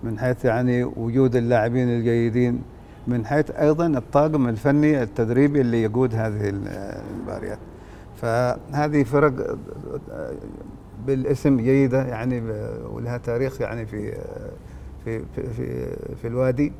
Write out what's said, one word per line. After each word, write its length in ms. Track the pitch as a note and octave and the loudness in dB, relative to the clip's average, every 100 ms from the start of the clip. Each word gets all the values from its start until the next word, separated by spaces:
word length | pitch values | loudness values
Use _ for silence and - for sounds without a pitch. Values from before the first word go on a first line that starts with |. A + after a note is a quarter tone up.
من 160 | A2+ G#2+ | -4 -2
حيث 260 | B2+ B2 | 0 2
يعني 400 | B2+ A2+ B2 B2 | 2 2 2 2
وجود 520 | B2 - A2+ A#2+ C3 B2 | 0 -2 0 4 6 4
اللاعبين 520 | A#2+ A#2+ A2+ A#2+ B2 | 4 4 4 2 2
الجيدين، 720 | A#2+ A2+ A#2 A#2 A2+ B2 A#2+ - - - - - | 2 2 4 2 4 2 2 -6 -16 -20 -12 -2
من 200 | B2 G#2+ | -2 2
حيث 240 | C#3+ D3+ | 0 0
أيضا 360 | - D3+ D#3 E3+ | 2 2 4 2
الطاقم 600 | C#3 A#2+ C#3+ D3+ D#3 B2 | 0 2 4 4 2 2
الفني 540 | A2+ C#3 C#3+ D3+ D3 | 2 2 4 4 4
التدريبي 580 | A#2 G#2 A2+ A#2+ C#3+ C#3+ | 0 0 2 4 4 4
اللي 220 | B2 A#2 | 2 2
يقود 320 | A2 A2+ B2+ | 2 2 0
هذه 340 | A2+ A2 G#2 G#2 | 0 -2 0 -2
ال-، 200 | G2 G2+ F2+ G2 - G#2+ | -2 -6 -8 -10 -10 -10
المباريات. 480 | G2+ G2 G2 G2 G#2+ - - - - - - | -10 -8 -8 -8 -10 -12 -18 -18 -18 -18 -6
فهذه 800 | A#2 A2+ B2 - - C#3+ D3+ D3 | 0 2 2 -2 -4 -2 2 2
فرق، 540 | B2+ C#3+ D3 C3 - - - - - - - | 4 4 4 2 -4 -6 -8 -12 -10 -10 -10
آه، 200 | A1 C#2 - - - - - - - A#2+ | -10 -8 -8 -12 -14 -14 -16 -18 -12 -4
بالاسم 500 | C3+ B2+ C3+ D3 C3+ | -2 0 2 4 4
جيدة 420 | A#2 C3+ C3+ C3 | 4 4 4 2
يعني، 380 | B2+ A2+ B2 B2 | 0 -4 -2 -2
ب-، 400 | A2+ G#2+ A2 A2 A#2 | -4 -6 -6 -8 -8
ولها 260 | A2 A#2+ A#2+ | -8 -6 -6
تاريخ 420 | A2 A#2+ C3+ C3 | -2 -2 -2 -2
يعني 260 | A2+ A2+ A2 | -6 -6 -8
في، 260 | G#2+ G#2 - - - - - - - - - | -6 -6 -8 -10 -10 -12 -14 -16 -16 -16 -12
في، 140 | - A2+ - | -8 -8 -6
في، 80 | - B2 A#2 | -8 -8 -6
في، 400 | B2 - - - - - | -6 -6 -6 -8 -10 -8
في 60 | A#2 | -6
الوادي. 440 | A#2+ C3 B2 D3 - | 0 0 2 0 0